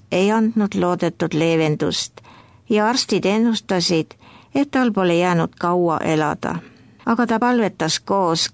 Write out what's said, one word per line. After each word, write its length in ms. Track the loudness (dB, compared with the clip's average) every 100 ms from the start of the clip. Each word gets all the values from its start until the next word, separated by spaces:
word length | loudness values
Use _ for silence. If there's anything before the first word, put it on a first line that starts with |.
| -4
ei 180 | 0 2
andnud 440 | 2 0 0 -2
loodetud 600 | 0 0 0 -2 -2 -4
leevendust 840 | 0 0 2 0 0 -2 -4 -6 -12 -20 -20 -20 -20 -2
ja 160 | 0 2
arstid 380 | 0 0 0
ennustasid, 920 | 0 0 0 -2 -2 -2 0 -2 -2 -10 -20 -20 -6
et 160 | -2 -2
tal 220 | 0 0
pole 220 | 2 2 2
jäänud 400 | 2 2 -2 -2
kaua 400 | -2 0 0 0
elada. 560 | 0 0 0 -2 -6 -6 -10 -20 -20 -10 -2
Aga 200 | 0 0
ta 120 | 0
palvetas 600 | 0 2 0 -2 -4 -4
koos 480 | -2 0 2 0 -2